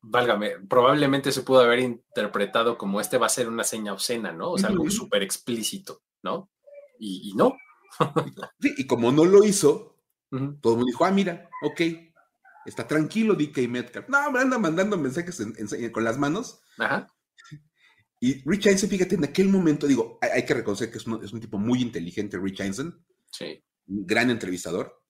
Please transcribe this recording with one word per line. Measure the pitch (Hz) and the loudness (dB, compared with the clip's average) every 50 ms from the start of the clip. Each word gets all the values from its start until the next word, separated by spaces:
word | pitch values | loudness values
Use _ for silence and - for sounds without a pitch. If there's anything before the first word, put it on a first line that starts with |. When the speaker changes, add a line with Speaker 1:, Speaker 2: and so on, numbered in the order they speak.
Speaker 1:
válgame, | - 110 110 123 123 120 110 101 104 104 101 - - - | -10 0 0 0 2 2 0 0 0 -6 -6 -10 -6 2
probablemente | - 123 123 131 143 151 143 139 135 139 139 147 | 4 6 6 6 4 4 2 2 2 0 0 -2
se | 131 135 | -4 -4
pudo | 127 - 131 131 | 0 4 6 6
haber | 123 117 120 123 | 8 6 4 2
interpretado | 127 123 117 - _ _ _ 120 107 101 - 101 101 98 - 117 117 120 120 | 2 -2 -4 -8 _ _ _ -4 -4 -2 0 -2 -2 0 0 0 0 0 0
como, | - 107 98 98 104 | -2 -4 -4 -2 -2
"Este | 104 - - | -2 0 0
va | 123 117 | 0 2
a | 107 | 2
ser | - - 123 113 | 0 -2 -2 -4
una | 113 113 104 | -2 -4 -4
seña | - - 113 107 104 98 | -4 -4 -6 -6 -8 -6
obscena", | 98 - - 120 117 107 90 | -6 -4 -4 -4 -4 -6 -8
¿no? | 82 82 98 175 | -8 -6 -6 -4
O | 180 | -2
sea, | - 190 - | -2 0 0
algo | 196 175 156 | 0 0 0
Speaker 2:
Ujú. | 156 | -2
Speaker 1:
súper | 214 - - - - 101 98 | -2 -4 -4 -2 -2 -2 -2
explícito, | 95 - - _ - 120 113 107 - - 95 - - - _ _ _ _ _ | -2 -6 -8 _ -6 -6 -4 -4 -6 -8 -8 -14 -16 -20 _ _ _ _ _
¿no? | - 90 113 202 196 _ _ _ _ - - - - _ _ _ | -8 -6 -6 -6 -8 _ _ _ _ -20 -20 -20 -20 _ _ _
Y, | 110 98 92 90 - - | -10 -10 -10 -10 -10 -8
y | 95 | 0
no. | 113 170 262 262 - - _ - _ _ _ - - | 2 2 2 2 -2 -18 _ -20 _ _ _ -2 -2
<laughs> | 156 147 - 160 147 139 - - - - _ _ | -2 0 0 -4 -4 -4 -10 -14 -16 -16 _ _
Speaker 2:
Sí, | - 294 294 | -4 -4 -2
y | - 127 | -4 -2
como | - 131 117 117 120 | -2 0 2 2 4
no | 135 156 160 | 6 6 6
lo | 180 196 202 214 | 10 10 8 8
hizo, | 214 190 - - 143 156 - - - _ _ _ _ _ _ _ _ | 8 4 4 4 4 4 2 -4 -16 _ _ _ _ _ _ _ _
Speaker 1:
Ujú. | - 127 135 143 147 - | -8 -6 -6 -6 -8 -2
Speaker 2:
todo | - 117 117 | 0 2 2
el | 117 | 2
mundo | 123 123 | 2 0
dijo, | 120 - 165 | 2 2 2
"Ah, | 185 | 2
mira, | 196 196 196 180 170 - - - - - 143 | 4 2 2 0 -4 -8 -12 -16 -14 -6 -6
ok, | 151 151 - 170 170 165 - - _ _ _ _ _ _ _ _ _ _ - - | -6 -2 0 -2 -2 -2 -6 -16 _ _ _ _ _ _ _ _ _ _ -20 -20
está | 135 - - 120 | -14 -10 -10 -6
tranquilo | - 147 156 156 147 - 220 226 220 196 | 0 0 0 0 0 0 0 2 2 2
D | 160 151 143 | 2 0 -4
K | - 143 127 | -2 -2 -2
Metcalf." | 117 123 123 117 - - - - - | -2 -2 -6 -6 -8 -10 -14 -8 0
No, | 262 285 294 | 0 0 0
hombre, | 294 262 247 | 0 0 0
anda | 262 262 254 | 2 2 2
mandando | 233 208 160 156 170 190 214 208 | 2 0 0 2 0 0 0 0
mensajes | 180 143 131 127 170 170 - - - | -2 -2 -2 -4 -4 -6 -6 -8 -8
en, | 107 104 - | -8 -8 -8
en, | - 110 101 147 - 120 113 | -10 -10 -8 -6 -6 -6 -6
con | - 113 113 | -4 -2 -2
las | 113 113 | -2 0
manos. | 135 143 143 156 208 262 - - _ _ _ _ - | -2 -2 -2 -2 -4 -6 -10 -16 _ _ _ _ -6
Speaker 1:
Ajá. | 113 110 143 208 - _ _ _ _ _ _ _ - - 151 147 _ _ _ _ _ _ _ _ _ _ _ _ | -4 -4 -4 -4 -6 _ _ _ _ _ _ _ -20 -20 -20 -20 _ _ _ _ _ _ _ _ _ _ _ _
Speaker 2:
Y | - 127 139 135 - - | -2 -2 -2 -2 -2 -2
Rich | 214 202 - | -2 2 4
Eisen, | 214 196 196 220 202 | 4 4 4 2 0
fíjate, | 208 185 180 180 175 | 0 0 0 0 0
en | - 143 | -2 -2
aquel | 139 - - 190 190 | -2 2 2 4 4
momento, | 196 190 180 160 147 147 156 | 4 4 4 4 2 2 2
digo, | 143 135 117 - - - _ | 2 2 2 2 -4 -4 _
hay, | - 120 | -4 0
hay | - 131 123 | 0 0 0
que | - 151 | 0 -2
reconocer | 120 104 107 101 101 117 110 | -2 -2 -4 -4 -4 -4 -6
que | - | -8
es | 110 - | -10 -8
un, | 117 113 - - | -8 -8 -8 -8
es | 101 113 | -12 -12
un | 113 | -12
tipo | - 104 - 98 | -12 -8 -6 -4
muy | 104 117 123 127 | 0 0 0 0
inteligente, | 123 117 113 - 85 87 - 110 104 101 98 90 | 0 -2 -4 -8 -8 -8 -6 -8 -8 -6 -6 -6
Rich | 95 98 95 - | -6 -6 -6 -4
Eisen. | 98 98 98 110 139 170 - _ _ _ _ _ _ _ | -6 -6 -6 -6 -8 -10 -10 _ _ _ _ _ _ _
Speaker 1:
Sí. | - - - 78 - _ _ _ _ _ _ | -16 -14 -12 -12 -14 _ _ _ _ _ _
Speaker 2:
Un | - 95 104 98 | -10 -8 -8 -2
gran | 87 107 113 120 127 | 0 0 2 2 2
entrevistador. | 120 110 - 92 92 90 - 85 82 98 127 - _ _ _ | 0 -2 -4 -6 -8 -8 -6 -6 -6 -6 -6 -8 _ _ _